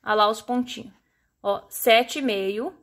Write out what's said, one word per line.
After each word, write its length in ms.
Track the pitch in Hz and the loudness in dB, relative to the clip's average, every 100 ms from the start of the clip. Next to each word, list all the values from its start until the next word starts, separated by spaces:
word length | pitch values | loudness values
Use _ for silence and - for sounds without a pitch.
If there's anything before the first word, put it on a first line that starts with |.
Olha 120 | - 214 | 0 2
lá 120 | 208 | 4
os 140 | 220 | 2
pontinhos. 500 | - 247 247 - - _ _ _ _ _ | -2 -4 -2 -8 -14 _ _ _ _ _
Ó, 220 | 302 302 - | -4 -4 -6
sete 480 | - 254 226 240 302 | -2 4 4 4 -2
e 40 | |
meio. 540 | 269 202 190 208 285 381 | -2 -2 -2 -4 -8 -10